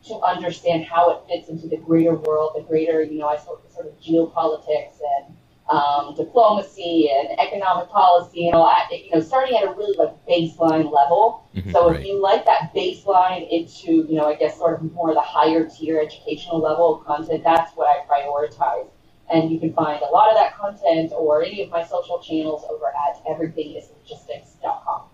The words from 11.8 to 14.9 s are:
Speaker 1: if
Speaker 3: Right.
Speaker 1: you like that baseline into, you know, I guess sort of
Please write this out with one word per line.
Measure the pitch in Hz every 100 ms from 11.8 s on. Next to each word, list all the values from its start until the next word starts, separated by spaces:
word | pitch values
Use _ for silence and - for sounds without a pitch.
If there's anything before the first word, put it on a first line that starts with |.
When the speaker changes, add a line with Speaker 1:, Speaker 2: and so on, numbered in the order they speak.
| 170
Speaker 1:
if | 165
Speaker 3:
Right. | 139
Speaker 1:
you | 196
like | 196 -
that | - - 165
baseline | - 370 - 196 185 185 180 -
into, | 170 165 - - 165 151
you | 160
know, | 151
I |
guess | 151 151 -
sort | 170
of | 165 160